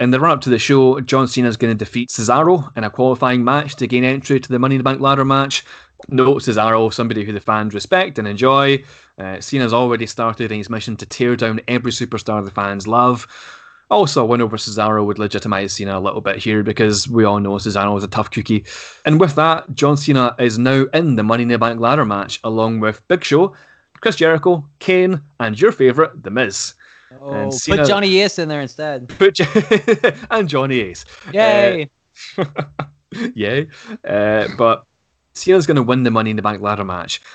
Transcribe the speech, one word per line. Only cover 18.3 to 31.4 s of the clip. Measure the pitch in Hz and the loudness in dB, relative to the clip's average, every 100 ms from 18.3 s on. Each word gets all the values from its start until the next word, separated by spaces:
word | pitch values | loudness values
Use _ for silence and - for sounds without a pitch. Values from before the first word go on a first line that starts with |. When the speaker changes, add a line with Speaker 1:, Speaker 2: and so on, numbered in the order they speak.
Speaker 1:
cookie. | - - 107 - - - - | -4 -2 -2 -2 -14 -20 -6
And | 151 156 | 2 4
with | 180 147 | 4 2
that, | 160 160 - | 0 0 -4
John | 127 143 147 | 0 2 2
Cena | 143 135 123 117 | 2 2 2 0
is | 123 110 | 0 2
now | 127 135 131 | 2 2 2
in | 156 165 | 0 0
the | 113 | 2
Money | 107 117 | 2 0
in | 120 | 2
the | 117 | 0
Bank | 117 117 | 0 0
ladder | 117 147 | 0 2
match | 113 101 98 - | 0 -2 -4 -8
along | 113 113 113 113 | -4 0 0 0
with | 107 107 - | -2 -4 -2
Big | 175 | -2
Show, | - 143 190 - - _ _ _ | 2 2 2 -2 -20 _ _ _
Chris | 226 | -4
Jericho, | 170 160 160 180 170 143 - | 2 2 2 2 0 -2 -8
Kane, | - 185 185 175 - - | 0 2 2 -2 -6 -6
and | 113 107 | -6 2
your | 208 | 2
favourite, | 233 131 127 156 - | 4 2 4 0 -2
The | 95 | -6
Miz. | 110 113 95 - - _ _ _ 127 | -4 -2 -4 -10 -14 _ _ _ -18
Speaker 2:
Oh, | 139 | -10
Speaker 1:
And | 139 135 | -8 -6
Speaker 2:
put | 131 | -6
Speaker 1:
Cena | - 190 | -2 0
Speaker 2:
Johnny | 143 202 202 185 | 2 2 2 2
Ace | 202 - | 2 -2
in | 160 | -6
there | 147 | -6
instead. | 135 - 151 135 120 | -8 -8 -8 -8 -8
Speaker 1:
Put | - 196 | 2 2
Jo- | - 156 220 - 214 - | 4 0 0 2 0 2
<laughs> | 220 226 - - | 2 0 -2 -4
and | 226 180 | -2 0
Johnny | 139 135 127 | -2 0 0
Ace. | 98 85 - - - | -2 -8 -20 -20 -6
Speaker 2:
Yay. | 185 | 0